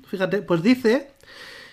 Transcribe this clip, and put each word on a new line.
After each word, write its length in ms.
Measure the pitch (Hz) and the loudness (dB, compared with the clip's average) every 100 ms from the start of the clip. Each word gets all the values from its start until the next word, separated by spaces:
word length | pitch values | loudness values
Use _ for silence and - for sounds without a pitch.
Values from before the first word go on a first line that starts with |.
| - | -8
Fíjate, 360 | 190 185 196 | -4 -2 -2
pues 180 | - 175 | 0 2
dice 500 | 190 254 226 262 - _ - - - - - | 2 2 4 2 -2 _ -20 -20 -20 -20 -20